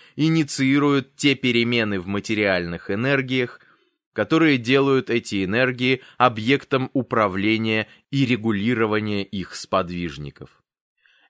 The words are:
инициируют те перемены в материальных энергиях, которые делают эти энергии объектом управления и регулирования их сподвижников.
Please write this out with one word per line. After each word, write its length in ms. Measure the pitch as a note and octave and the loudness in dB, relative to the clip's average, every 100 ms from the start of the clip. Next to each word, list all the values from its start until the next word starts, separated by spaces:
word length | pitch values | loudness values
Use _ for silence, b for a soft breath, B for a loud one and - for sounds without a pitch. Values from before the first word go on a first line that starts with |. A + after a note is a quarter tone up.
| B - | B -2
инициируют 1000 | D#3 D#3+ C#3+ - C3 C#3+ C#3+ C#3 - - | 0 2 0 0 2 4 2 0 -2 -2
те 200 | C#3+ C3+ | 0 2
перемены 640 | B2+ A#2 A#2 A#2+ G#2+ G2 | 2 2 2 0 0 -2
в 60 | F2 | -2
материальных 840 | G2+ G2+ G#2 G2+ F#2 E2+ E2+ - | -4 -2 0 2 0 -2 -8 -6
энергиях, 680 | G2+ C3 C#3 C3 B2+ B2 - b b b _ _ | -4 0 0 0 -2 -4 -8 b b b _ _
которые 440 | - G#2+ D#3+ D#3+ C3+ | -6 0 2 4 2
делают 520 | A2+ C3+ C#3 C3 A#2+ | 2 2 4 2 0
эти 340 | A#2 - G2+ | -2 -2 -4
энергии 580 | F#2 A2 C3 B2 B2+ B2+ B B | -2 0 0 0 0 -2 B B
объектом 760 | B2 A2+ A2 C#3 - C3+ B2+ | 0 2 0 0 0 -2 -2
управления 960 | C3+ A#2+ A#2 G#2 F#2 G#2 A2 A2 A2 G#2+ b _ | -4 -2 0 0 0 0 0 0 -2 -4 b _
и 140 | C#3 B2+ | -2 0
регулирования 1000 | A#2+ A2+ G2+ G#2+ A#2 A2 G#2+ G#2+ G#2 | 0 0 -2 0 0 0 0 -2 -4
их 320 | G2 G2 E2+ - | -6 -8 -8 -12
сподвижников. 1080 | - F#2+ F2 F2 E2+ D2+ C#2+ - - _ _ _ _ b b b | -4 -2 -2 -6 -8 -8 -14 -16 -20 _ _ _ _ b b b